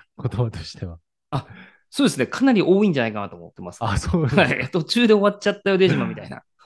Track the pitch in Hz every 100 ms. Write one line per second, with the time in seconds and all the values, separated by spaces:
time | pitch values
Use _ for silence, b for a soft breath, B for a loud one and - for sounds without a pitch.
0 | _ - - 98 120 85 - - 90 82
1 | _ _ _ 139 B B B B _ -
2 | 262 269 - - 269 220 156 190 208 139
3 | 113 107 98 87 82 - 90 - 110 101
4 | - 175 139 147 139 131 131 180 156 240
5 | 240 214 202 202 208 202 196 185 185 -
6 | 113 - - - - _